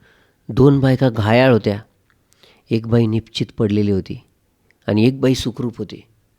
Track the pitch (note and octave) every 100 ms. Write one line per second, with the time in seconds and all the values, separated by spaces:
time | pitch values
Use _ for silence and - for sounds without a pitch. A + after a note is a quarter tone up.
0 | _ _ _ _ - A#2+ C#3 C#3 C3 B2+
1 | C3 A2 G#2 A#2+ C3 A2+ G#2+ G2+ - _
2 | _ _ _ _ _ _ _ A2+ A2+ A#2
3 | A2+ A2 - - A2 - A2 G#2 G#2 F#2+
4 | - A2+ _ _ _ _ _ _ - G#2
5 | A#2+ C3 C3 B2+ B2 G#2 B2 A2 G2 -
6 | _ _ _